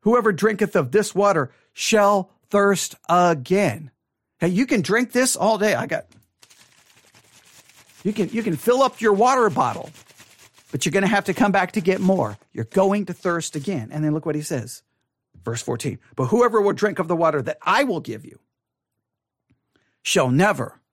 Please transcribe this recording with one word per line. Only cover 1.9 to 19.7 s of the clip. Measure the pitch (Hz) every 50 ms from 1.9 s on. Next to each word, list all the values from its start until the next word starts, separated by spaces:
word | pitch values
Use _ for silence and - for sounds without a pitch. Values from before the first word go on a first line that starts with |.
| 220 214 202 202 208 202 185 _ _ _ _ _
thirst | - 202 202 202 202 185 - - - _ _ -
again." | 170 180 180 175 165 147 127 - 185 196 208 151 107 - - 135 _ _ _ _ _ _ _ _ _ _
Hey, | - 175
you | 185 185 269
can | 254 302 226 160
drink | - 190 233 247 233
this | - 240 254 247 -
all | - - 208 226 202
day. | 202 214 180
I | - -
got, | - - - - _ _ _ _ _ _ _ _ _ _ _ _ _ _ _ _ _ _ _ _ _ _ - _ _ _ _ _ _ _ - _ _ _ - _ _ _ - -
you | 185 208
can, | 233 196 -
you | - 220 220
can | 214 165
fill | 143 - 214 247 254 269
up | 247 - -
your | 220 220 202
water | 196 233 247 262 262 233 208
bottle, | 147 - 131 123 104 - - - - - - _ _ _ - _ _ _ - - _ _ _ _
but | - 131 -
you're | 175 147
gonna | 196 196 190
have | 226 202 190
to | - 180
come | - - 208
back | 185 196 180 180 -
to | 214
get | 165 180 185 -
more. | 196 185 190 185 127 104 104 - _ _ _
You're | - 113
going | - - - - 190 196 208 202
to | - 175
thirst | - - 185 170 165 160 - -
again. | 156 135 202 196 143 110 113
And | - 151 151
then | 151 151
look | 156 151
what | 160 151
he | 151 147
says. | - 165 131 110 120 - - _ _ _ _ _ _ _ _ _ _ _ - -
Verse | 117 117 120
fourteen, | - - 123 117 - - - - _ _ -
"But | - 131
whoever | 127 208 233 240 240 214 226
will | 202 202 196
drink | - 202 208 - -
of | 185 165
the | 175
water | 165 170 160 147 147 123
that | 139 151 - -
I | - 190 233 285
will | 262 202 160
give | 139 - 113 104 -
you | - - - _ _ _ _ _ _ _ _ _ _ _ _ _ _ _ _ _ _ _ _ _ _ _ _ _ _